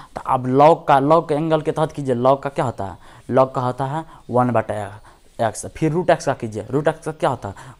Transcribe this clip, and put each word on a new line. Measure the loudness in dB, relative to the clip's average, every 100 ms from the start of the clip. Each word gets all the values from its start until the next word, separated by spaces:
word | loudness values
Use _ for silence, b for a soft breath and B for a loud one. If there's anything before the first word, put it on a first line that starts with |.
| B -10
तो |
अब | -4 -2 2
log | 6 6 6 4
का, | 2
log | 4 2 2
के | -2
एंगल | 0 -2
के | -2
तहत | -2 -4
कीजिए, | -4 -4 2
log | 2 2
का | 0
क्या | -4 -4
होता | -4 -10
है, | -12 B B -2
log | 2 2 0
का |
होता | -4 -4 -6
है | -6 -10 B B
वन | 0 2
बटा | 0 -2 -8 -8 -14 b b _ -4
एक्स। | -4 -4 -12
फिर | -4 -2
रूट | -2 0
एक्स | 0 0
का | -4
कीजिए, | -6 -8 -4
रूट | -2 -2
एक्स | -4 -10
का |
क्या | -4 -4
होता | -2 -8
है, | -12 -18